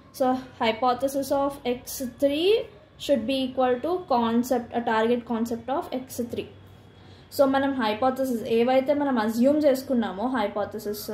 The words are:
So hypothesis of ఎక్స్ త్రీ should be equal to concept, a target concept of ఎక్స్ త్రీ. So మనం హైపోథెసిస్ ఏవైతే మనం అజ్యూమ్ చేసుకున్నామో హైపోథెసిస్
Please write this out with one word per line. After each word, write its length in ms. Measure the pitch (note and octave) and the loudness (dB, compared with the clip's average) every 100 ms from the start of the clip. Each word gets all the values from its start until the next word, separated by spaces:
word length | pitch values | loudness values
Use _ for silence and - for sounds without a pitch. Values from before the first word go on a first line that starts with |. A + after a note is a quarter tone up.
| - - | -16 -2
So 60 | B3+ C4 - - | 0 0 -4 -4
hypothesis 680 | A3+ A3 B3+ B3 C4+ C#4 C4+ C#4 | -2 0 0 0 -2 -2 -2 0
of 100 | C#4 C#4+ B3 | 0 -2 -4
ఎక్స్ 280 | B3 - - B3+ - | -6 -6 -10 -10 0
త్రీ 200 | C#4+ D4 F4+ A4 - - - - | 0 2 2 2 0 -12 -20 -8
should 180 | - C#4 A3 | 0 0 2
be 80 | C4+ | -2
equal 280 | C4 C4 B3+ B3 | -2 0 0 0
to 80 | D4+ F4+ - | -2 -4 0
concept, 580 | A#3+ A3+ A#3 B3 B3 A#3+ - | 0 2 2 2 0 -2 -4
a 40 | A#3 | 0
target 320 | A3 A3+ A#3+ A#3+ | 2 2 0 -2
concept 380 | A3+ A#3 A#3 A#3+ C#4+ | -4 -2 -4 -4 -6
of 80 | F4+ C4 | -4 -8
ఎక్స్ 240 | B3+ - A#3 | -8 -8 -6
త్రీ. 100 | G#3+ - - - - - - - - - - | -8 -10 -14 -20 -20 -20 -20 -20 -20 -6 0
So 60 | C#4 | 2
మనం 160 | C4+ C#4 C4 | 4 0 0
హైపోథెసిస్ 640 | A3 G#3+ C4 B3 C4 A#3 G3+ A3+ | 0 0 0 0 -2 -2 0 2
ఏవైతే 340 | A#3+ C4 C4 C#4+ | 4 4 4 2
మనం 160 | C#4+ B3+ | 2 0
అజ్యూమ్ 340 | G#3+ A3+ B3+ D4+ | 0 4 4 6
చేసుకున్నామో 640 | D4 C4 - B3+ G3+ F#3 A#3 | 4 2 2 0 0 -2 -2
హైపోథెసిస్ 760 | C4 G3+ G#3 G3 G#3+ G#3 G#3 - | 0 -2 -2 -4 -6 -8 -8 -6